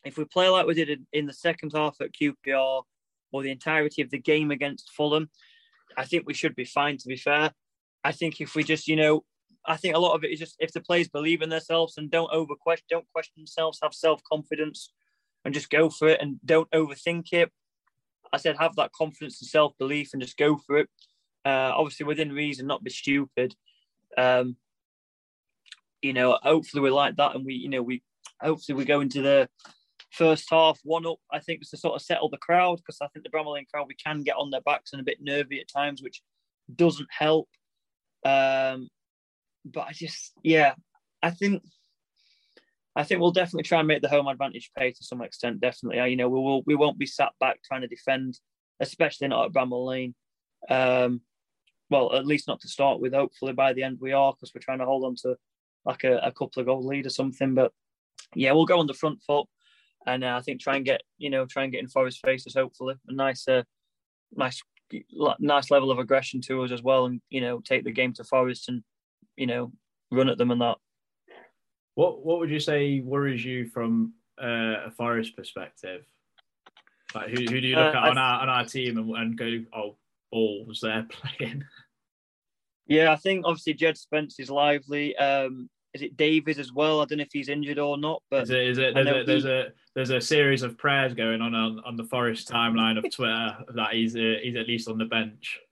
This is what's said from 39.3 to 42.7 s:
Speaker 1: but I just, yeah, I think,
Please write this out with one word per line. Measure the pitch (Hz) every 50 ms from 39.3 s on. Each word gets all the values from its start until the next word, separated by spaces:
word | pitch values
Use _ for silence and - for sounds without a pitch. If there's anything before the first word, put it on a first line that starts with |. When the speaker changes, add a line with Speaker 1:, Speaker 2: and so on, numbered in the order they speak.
| _ _ _ _ _ _ _
Speaker 1:
but | 131 - 156 - 139
I |
just, | 156 - 170 160 - - - - _ _
yeah, | - 160 160 156 147 139 - - _ _ _ _ _ _ _ _
I | - 170
think, | 175 - 202 202 202 - _ - _ _ _ _ _ _ _ _ _ _ _ _ _ _ _ _ _ - _ _